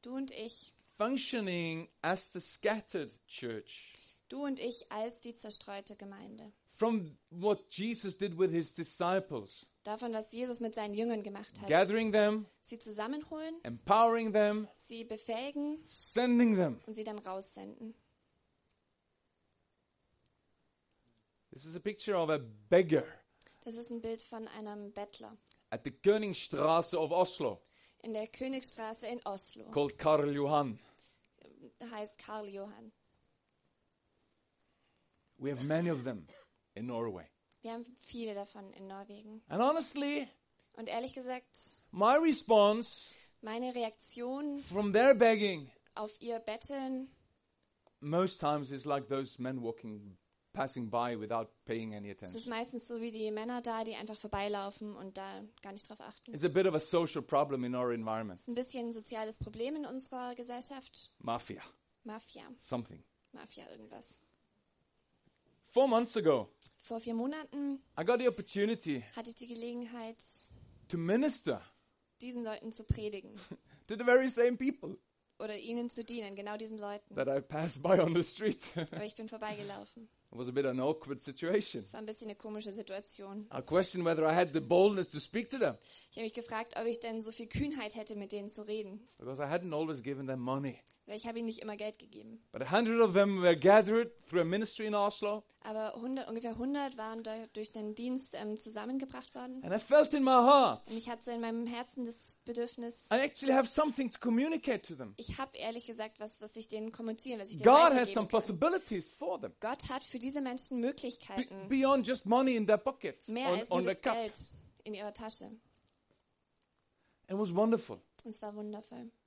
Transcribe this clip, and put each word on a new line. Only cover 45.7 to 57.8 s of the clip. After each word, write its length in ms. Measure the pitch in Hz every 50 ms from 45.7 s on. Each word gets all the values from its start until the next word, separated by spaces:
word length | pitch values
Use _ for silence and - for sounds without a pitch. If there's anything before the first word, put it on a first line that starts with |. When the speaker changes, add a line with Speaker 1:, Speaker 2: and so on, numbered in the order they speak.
| _ _ _ _ _
Speaker 1:
auf 240 | - 214 214 - -
ihr 180 | - 233 233 226
Betteln 680 | 226 214 214 226 - - 285 269 262 262 262 254 262 269 _ _ _ _ _ _ _ _ _ _ _ _ _ _ _ - _ _
Speaker 2:
most 400 | - 147 151 170 185 185 - -
times 300 | - 147 147 147 143 127 139
is 120 | 135 127
like 240 | 147 143 143 135 143
those 320 | 139 135 139 117 - -
men 220 | 123 127 135 127 120
walking, 540 | 113 113 - - 113 107 104 101 101 95 _ _ _ _ _ _ _ _
passing 380 | - 135 135 - 131 120 107
by 240 | 104 120 120 123 120
without 340 | 107 107 107 117 113 110 107 _ _ _
paying 300 | - 113 113 113 110 107
any 140 | 104 101 101
Speaker 1:
es 60 | 98
ist 60 | - -
Speaker 2:
attention. 260 | 92 - 226 233 247
Speaker 1:
meistens 380 | 233 220 240 247 - 240 - -
so 120 | 240 226
wie 100 | 226 233 220
die 180 | 220 220 214
Männer 300 | 214 214 220 233 247 247 240
da, 220 | 240 226 220 226
die 100 | 220 220
einfach 240 | - 208 214 214 -
vorbeilaufen 800 | - 208 - 202 202 208 208 202 196 202 202 - 214 208 202
und 200 | - 185 190 190
da 260 | 190 190 196 196 190 208 214 226 _ -
gar 100 | 202 196
nicht 160 | 208 - -
drauf 120 | 214 208
achten. 340 | - - 214 - _ - 226
Speaker 2:
It's 100 | 151 151
a 40 | 175
bit 180 | 139 175 190
of 80 | 190 165
a 60 | 156
social 420 | 160 - - 170 165 156 - 156 123
problem 420 | - - 139 147 143 139 131 123
in 100 | 123 127
our 180 | 123